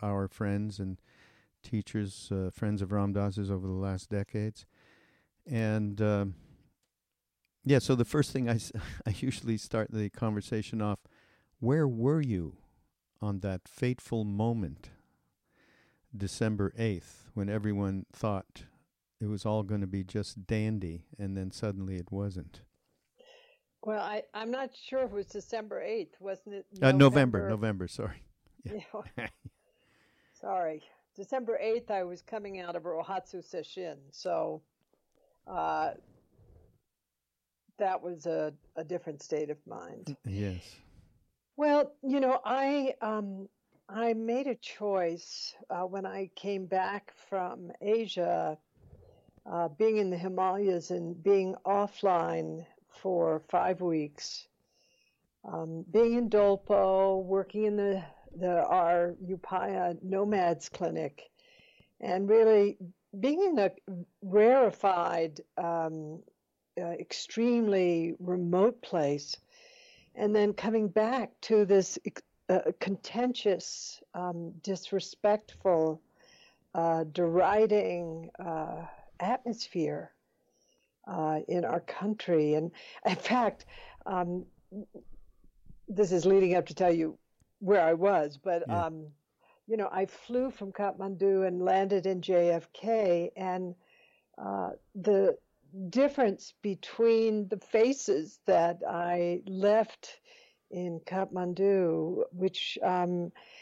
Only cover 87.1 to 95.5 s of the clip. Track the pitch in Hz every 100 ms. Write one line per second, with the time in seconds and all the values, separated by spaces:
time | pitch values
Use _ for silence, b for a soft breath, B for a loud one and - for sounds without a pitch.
87.1 | - _ _ _ _ 190 202 160 165 196
88.1 | 185 147 139 190 170 170 170 165 160 151
89.1 | - _ _ b b - 220 196 208 196
90.1 | - - 240 262 - 196 190 202 - 196
91.1 | 185 196 190 190 180 180 190 196 196 190
92.1 | 185 175 180 170 170 - - 214 226 196
93.1 | 175 208 - 190 185 180 180 b b b
94.1 | b b - 196 196 - - _ 196 180
95.1 | 202 190 - _